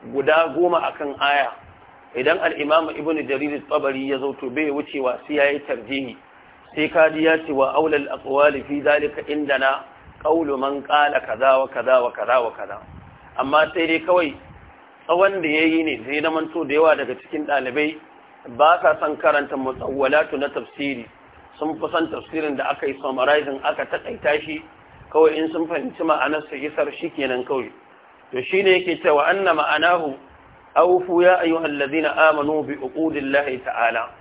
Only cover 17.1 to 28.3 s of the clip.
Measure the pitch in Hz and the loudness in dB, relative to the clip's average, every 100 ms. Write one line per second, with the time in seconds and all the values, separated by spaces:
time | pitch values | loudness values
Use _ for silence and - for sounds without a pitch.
17.1 | 127 - 160 147 143 127 131 151 156 - | -8 -8 -8 -2 -2 -2 -2 -2 -4 -20
18.1 | - - - - 120 151 175 180 156 160 | -20 -20 -20 -16 4 4 6 4 2 -2
19.1 | 151 160 147 143 139 131 127 127 135 135 | 0 2 2 -2 -4 -6 -6 -6 -2 2
20.1 | 147 - 139 139 143 113 - 143 123 110 | 2 0 -4 -4 -6 -12 -8 -8 -6 -12
21.1 | - - - - - 156 156 156 165 165 | -20 -20 -20 -20 -8 -8 -6 -4 -2 -4
22.1 | 139 - 160 151 135 135 143 143 135 143 | -6 -8 -6 -4 -4 -4 -4 -6 -6 -6
23.1 | 131 131 151 143 135 151 156 135 175 - | 0 2 2 0 -4 -4 -4 -6 -8 -8
24.1 | - 156 151 156 156 - - - - - | -4 -2 -2 -4 -12 -14 -20 -20 -20 -2
25.1 | 156 160 156 160 165 160 165 254 - 165 | 4 4 4 -2 -2 -4 -4 -6 -6 0
26.1 | 151 135 151 147 143 147 147 143 - 165 | 0 0 -2 -6 -10 -8 -4 -4 -4 -10
27.1 | 151 135 127 127 135 107 - _ - - | -4 -4 -4 -2 -4 -4 -14 _ -20 -20
28.1 | _ - | _ -8